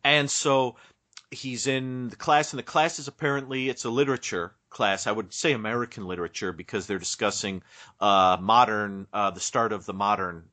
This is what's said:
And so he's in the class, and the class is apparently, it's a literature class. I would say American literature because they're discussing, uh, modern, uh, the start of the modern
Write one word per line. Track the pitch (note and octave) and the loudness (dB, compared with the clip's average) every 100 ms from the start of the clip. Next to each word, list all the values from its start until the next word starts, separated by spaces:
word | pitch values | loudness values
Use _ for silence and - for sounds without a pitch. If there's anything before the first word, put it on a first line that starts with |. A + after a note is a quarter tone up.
And | C#3+ D3 C#3+ | 4 2 2
so | - D3 C3+ B2+ - - _ _ - _ | -2 2 4 2 -4 -20 _ _ -20 _
he's | C3+ C3+ A#2+ C3 | -12 -8 -6 -2
in | C3 C3 B2+ B2 | -2 -4 -8 -8
the | G#2 | -6
class, | - D3+ D3+ | 2 2 2
and | C#3 | -6
the | |
class | - E3 D#3+ - | -2 0 0 -2
is | C#3 | -12
apparently, | - D3 C#3 C3 C3 C3 | -4 -2 -2 -4 -4 -4
it's | B2+ | -4
a | B2 | -4
literature | A#2 C#3 B2+ - F#2 F2 _ _ | 0 2 0 -2 -6 -6 _ _
class. | - G#2+ G2 - | -2 0 0 -2
I | |
would | G#2+ G2 | -2 -4
say | - E3 | -2 0
American | C3 G#2+ A#2+ A#2 - F#2 | 0 0 -4 -4 -8 -8
literature | F2 E2+ - G2 | -6 -6 -6 -6
because | E2 F2+ G#2+ F2+ | -6 -6 -6 -4
they're | G2 | -6
discussing, | D#2+ - G#2+ - G#2 F#2+ _ - - _ | -4 -2 -2 -2 -6 -8 _ -20 -20 _
uh, | G2+ G2 F#2 F2+ | 4 6 6 4
modern, | F#2+ A2+ A#2+ G#2+ G#2 G2 G2 | 4 6 6 2 -4 -8 -8
uh, | G#2 G2+ | -2 -2
the | F#2 | -2
start | - B2+ A2+ | -4 0 0
of | G#2 E2+ | -2 -6
the | |
modern | F#2+ G2+ G#2 F#2 E2 E2+ | -2 0 0 -2 -8 -18